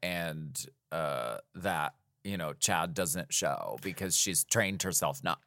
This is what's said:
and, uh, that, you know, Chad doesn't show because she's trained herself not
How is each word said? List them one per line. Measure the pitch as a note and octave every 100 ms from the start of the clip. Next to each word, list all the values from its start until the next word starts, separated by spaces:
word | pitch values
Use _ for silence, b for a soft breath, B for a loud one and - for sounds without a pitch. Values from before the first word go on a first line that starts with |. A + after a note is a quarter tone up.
and, | F2+ F2 E2 D#2 D2+ C2 - - -
uh, | D#2+ D#2 C2+ A#1+ G#1+ - F2+
that, | F#2 E2 D2+ - _ _
you | G2 G2
know, | D#2
Chad | C#2+ - F2 F2
doesn't | E2 F2+ E2+ D2
show | - E2 C#2 G1+ -
because | G2 E2+ F#2 -
she's | - E2+
trained | - A#2 G2 F#2+
herself | F#2 E2+ D2+ C#2+
not | F2 D#2+